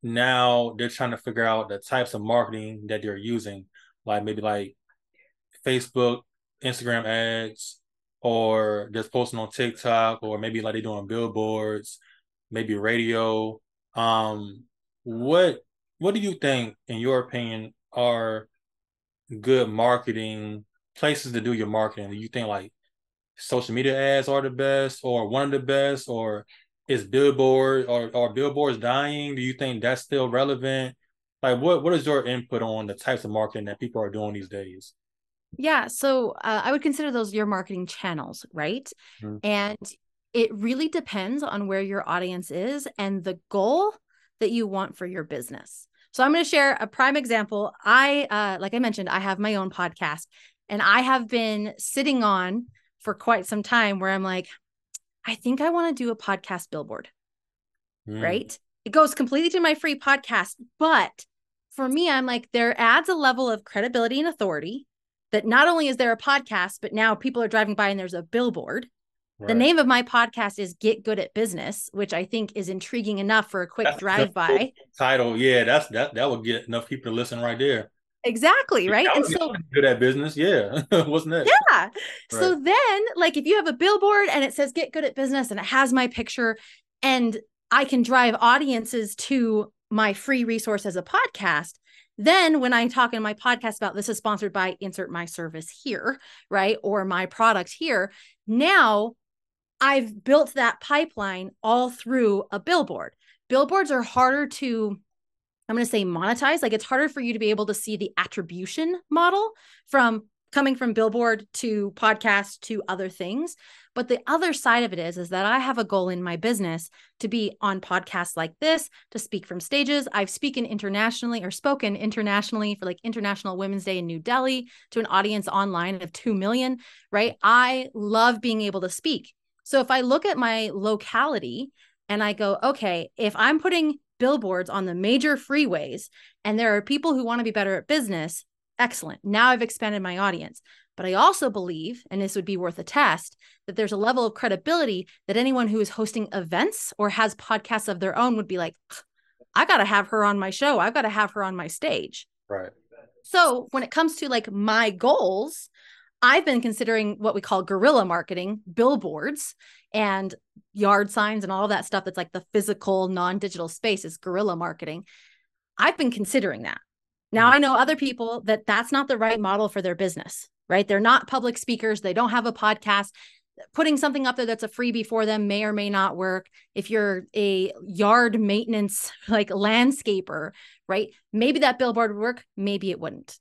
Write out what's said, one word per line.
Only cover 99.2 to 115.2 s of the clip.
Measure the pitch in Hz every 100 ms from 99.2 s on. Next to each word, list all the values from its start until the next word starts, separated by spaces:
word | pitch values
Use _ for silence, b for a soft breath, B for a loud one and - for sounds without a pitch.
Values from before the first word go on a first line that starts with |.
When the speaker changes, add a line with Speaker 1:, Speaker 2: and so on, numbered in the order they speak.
| _ _ _ _ _ _
Speaker 2:
I've | 269 277 233 208
built | 247 294 302
that | - 233 -
pipeline | - 294 330 - 202 185 190 _
all | 220 240 254
through | 247 226 262 226 202 -
a | 202
billboard. | 247 349 - 135 - _ b b _
Billboards | 254 285 392 311
are | 262
harder | 240 254 254 269 285
to, | - 269 226 214 196 _ _ _ _ _ _ -
I'm |
gonna | 226 240
say | 220
monetize. | 190 170 190 240 277 320
Like, | 247
it's | 214
harder | - 262 302
for | 294
you | 240
to | 220
be | 214
able | 214 208
to |
see | 202 - 208
the | 196 -
attribution | 196 - 170 175 185 - 330 359 _
model | 302 349 392 427 440 b b _
from | 277 240 220 - _ _
coming | - 269 254
from | 247
billboard | 220 220 226 233 220 220
to | - 240 214 202
podcast | 196 220 214 226 202 202 -
to | - 220 -
other | 185 185
things. | 180 180 226 339 - b b b
But | - 247
the | 247 -
other | 311 349
side | 302 262 233
of | 233
it | 180
is, | 170
is | 175